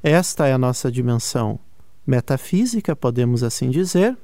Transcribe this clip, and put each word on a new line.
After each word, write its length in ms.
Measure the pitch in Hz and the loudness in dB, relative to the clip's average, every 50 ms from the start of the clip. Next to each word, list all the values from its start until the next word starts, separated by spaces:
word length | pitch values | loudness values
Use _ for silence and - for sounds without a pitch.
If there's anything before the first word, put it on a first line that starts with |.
esta 440 | - 156 151 175 180 - - - 156 | 4 4 4 4 4 0 -2 0 2
é 60 | 139 | 2
a 60 | 131 127 | 4 4
nossa 320 | 127 127 123 - - 131 | 2 2 0 0 -2 -2
dimensão 640 | 117 127 120 123 120 113 - - - 131 113 107 107 - - - - - - - - - - | -2 0 0 2 0 0 0 -2 -2 -2 -2 -2 -2 -6 -10 -16 -18 -18 -18 -18 -20 -8 -2
metafísica, 880 | - 131 123 - - 139 127 - - - 185 240 247 233 220 - - 151 | 0 0 0 2 0 -4 -4 -2 -2 0 0 0 0 0 -2 -2 -2 -4
podemos 480 | - - 127 120 123 123 120 120 117 | 0 -2 0 0 2 2 2 2 2
assim 260 | 123 117 - - 139 127 | 0 -2 -2 -2 -2 0
dizer 480 | 131 160 190 185 - 180 190 233 262 - | 0 0 -2 2 2 2 2 2 0 -4